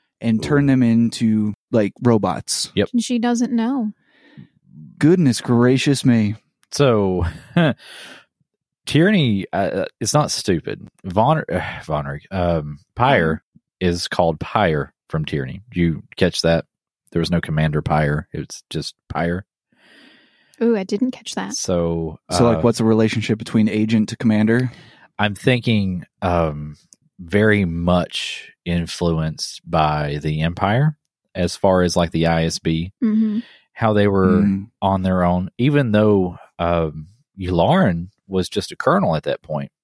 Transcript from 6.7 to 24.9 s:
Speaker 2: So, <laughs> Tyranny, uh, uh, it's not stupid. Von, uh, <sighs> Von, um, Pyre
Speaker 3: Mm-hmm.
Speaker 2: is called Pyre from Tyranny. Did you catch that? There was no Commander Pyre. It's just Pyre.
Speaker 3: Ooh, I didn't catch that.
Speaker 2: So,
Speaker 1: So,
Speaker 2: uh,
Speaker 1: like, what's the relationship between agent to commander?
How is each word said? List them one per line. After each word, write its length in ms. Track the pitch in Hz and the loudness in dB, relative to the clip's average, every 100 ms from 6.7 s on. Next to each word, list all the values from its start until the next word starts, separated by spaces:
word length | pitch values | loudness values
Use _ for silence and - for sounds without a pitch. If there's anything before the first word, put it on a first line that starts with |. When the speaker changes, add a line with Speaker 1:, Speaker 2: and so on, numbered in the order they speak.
Speaker 2:
So, 540 | - 143 113 98 92 85 - - - | 0 2 4 2 0 -2 -6 -4 0
<laughs> 180 | 156 - - - - - _ _ _ _ _ _ - | 0 0 -10 -20 -20 -20 _ _ _ _ _ _ -2
Tyranny, 600 | 143 175 214 131 101 90 | 2 4 4 2 0 -2
uh, 20 | 92 | -2
uh, 300 | 95 92 87 _ | -2 -2 -6 _
it's 140 | 110 | -2
not 180 | 147 151 | 0 0
stupid. 560 | - - 85 - 50 - _ | -4 -2 -2 -2 -12 -12 _
Von, 400 | 95 90 120 156 - | -4 0 2 0 -2
uh, 100 | 90 - | -6 -6
<sighs> 100 | - - | -12 -6
Von, 340 | 73 71 71 - | -6 -6 -10 -8
um, 480 | 95 87 85 73 73 _ - | -4 0 0 -4 -12 _ -2
Pyre 480 | 123 127 80 78 _ _ _ _ | 2 2 2 -2 _ _ _ _
Speaker 3:
Mm-hmm. 60 | 92 | -2
Speaker 2:
is 180 | 87 - | -2 -4
called 320 | - 85 80 | 0 0 -2
Pyre 540 | - 110 98 76 69 _ _ | -4 0 2 0 -4 _ _
from 160 | 80 - | -6 -4
Tyranny. 360 | 73 65 95 - | -4 -6 -10 -10
Did 100 | 90 | 0
you 240 | 85 76 - - | 0 0 -8 -2
catch 260 | 92 - | -2 0
that? 220 | 82 82 - _ _ _ _ | 0 0 -2 _ _ _ _
There 80 | 85 | -4
was 100 | 82 | -2
no 100 | 85 | -2
Commander 400 | - 78 78 76 | -2 -2 0 -2
Pyre. 460 | 73 76 76 73 - | 0 0 0 -2 -6
It's 320 | - 71 - _ | -12 -12 -14 _
just 260 | 82 71 - _ | -10 -10 -14 _
Pyre. 360 | - 85 90 - _ _ _ _ - - _ _ _ _ _ | -6 -4 -4 -8 _ _ _ _ -20 -20 _ _ _ _ _
Speaker 3:
Ooh, 160 | 226 220 | 0 0
I 60 | |
didn't 280 | 190 202 254 | -2 -2 -4
catch 240 | - - - | -6 -10 -10
that. 180 | 190 | -8
Speaker 2:
So, 680 | - - 87 85 85 80 80 _ | -8 -2 0 0 -2 -6 -10 _
Speaker 1:
So, 160 | 87 117 | 2 2
Speaker 2:
uh, 60 | 113 | 4
Speaker 1:
like, 80 | |
what's 140 | 117 117 | 2 2
the 80 | 113 | 2
relationship 520 | 110 110 110 107 110 | 4 2 0 -2 -4
between 280 | 113 117 107 | -2 0 2
agent 420 | 107 107 113 107 | 0 0 0 0
to 80 | 117 | -2
commander? 540 | 113 107 110 117 127 - - | 0 2 2 2 0 -6 -20